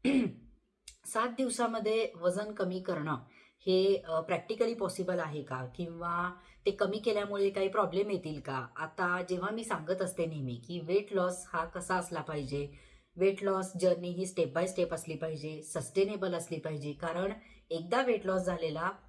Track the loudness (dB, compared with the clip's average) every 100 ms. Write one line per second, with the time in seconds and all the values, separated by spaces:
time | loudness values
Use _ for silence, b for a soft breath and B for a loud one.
0 | 4 4 4 -2 -18 -20 _ _ -20 -16
1 | -4 0 0 0 0 2 2 2 2 2
2 | 2 2 0 2 -4 -2 -2 0 -2 -2
3 | -2 -4 -6 B B B 4 6 6 4
4 | 2 -2 2 -2 -2 0 0 2 -2 -2
5 | -2 0 -2 -4 -6 -6 -6 -6 -8 -4
6 | -2 0 -2 -4 B B -2 2 0 2
7 | 2 2 0 2 2 2 2 2 2 2
8 | 2 0 -2 -6 -4 -6 -6 -8 -8 0
9 | 0 0 0 0 0 -2 -2 -4 0 0
10 | 0 0 -2 -2 -4 -6 -6 -6 2 2
11 | 2 0 0 -2 -4 -4 -4 -6 -2 -2
12 | 0 -6 -4 -4 -2 -2 -4 B B B
13 | B 2 2 4 0 0 -2 2 4 4
14 | 0 -4 -2 0 2 2 0 0 0 -2
15 | -6 -6 -4 -4 -6 -8 -6 -6 0 2
16 | 2 2 -2 -2 -4 -6 -4 -4 -6 -4
17 | -4 -2 -2 -4 B B B -6 0 2
18 | 4 2 2 2 2 0 -2 -2 -4 -4